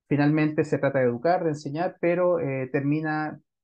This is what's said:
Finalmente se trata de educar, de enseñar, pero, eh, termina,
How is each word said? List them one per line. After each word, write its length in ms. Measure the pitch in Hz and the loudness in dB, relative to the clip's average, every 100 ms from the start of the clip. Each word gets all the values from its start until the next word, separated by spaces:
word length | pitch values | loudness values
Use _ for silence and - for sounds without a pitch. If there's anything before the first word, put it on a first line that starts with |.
| - | -2
Finalmente 560 | 143 147 156 151 151 | 2 2 2 0 0
se 140 | 151 147 | -2 0
trata 200 | 139 135 | 0 2
de 60 | 123 | 0
educar, 360 | 120 165 180 | 2 0 2
de 60 | 165 | 0
enseñar, 460 | 151 - 147 175 - | -4 -6 -4 -4 0
pero, 380 | 170 175 180 170 | 0 2 2 2
eh, 300 | 139 131 127 | 0 -4 -2
termina, 680 | - 139 156 156 156 151 147 _ _ | -2 0 0 -2 -4 -6 -10 _ _